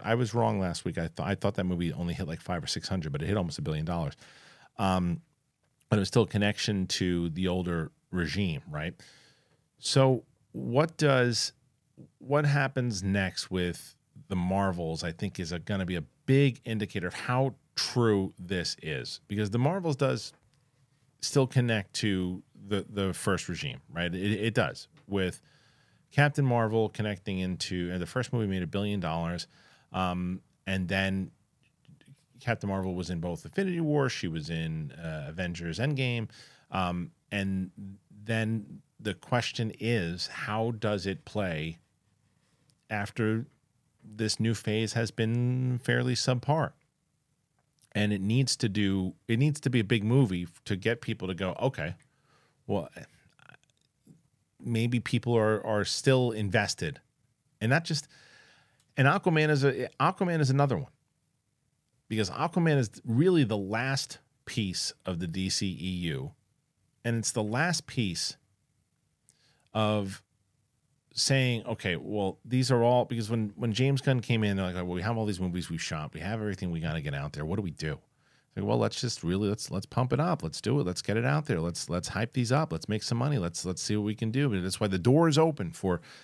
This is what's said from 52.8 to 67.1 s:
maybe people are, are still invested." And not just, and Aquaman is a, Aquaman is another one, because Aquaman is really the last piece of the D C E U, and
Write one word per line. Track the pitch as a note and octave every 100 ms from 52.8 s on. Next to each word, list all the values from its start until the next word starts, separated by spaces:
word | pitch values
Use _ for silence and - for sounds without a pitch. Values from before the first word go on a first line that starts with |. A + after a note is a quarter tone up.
| - - - _ _ _ - - _ _ _ _ - - _ _ _ -
maybe | B2+ A2+ A#2 A#2+
people | - A#2+ A#2+ A#2
are, | A2 G#2+ -
are | G#2
still | G2 - - C3 B2
invested." | G#2+ G2+ G#2+ G2 - D#2 C#2+ _ _ _ _ _ -
And | A2
not | D3+ E3
just, | D#3 - - - - - _ _ _ _ -
and | C3+
Aquaman | F#3+ F#3+ D#3 D3+
is | D3
a, | C#3 A2+ B2 -
Aquaman | D3 F#3+ F3+ E3
is | C3+
another | C3+ C#3+ G2
one, | C2+ _ _ _ _ _ _ _ _ _ _ _ -
because | A2 F#2+
Aquaman | - E3 F3+ E3 C#3+
is | A2+ - -
really | A2+ F3+ F3
the | A#2+ G#2+
last | G2 A2 C3 C3+ - - _ _ -
piece | - G2 E2+ - - -
of | E2+
the | F2
D | F2+ F#2+
C | - G2
E | F2 F#2 F2+ E2+
U, | C2+ C#2 - _ _ _ _ _ _
and | A#2+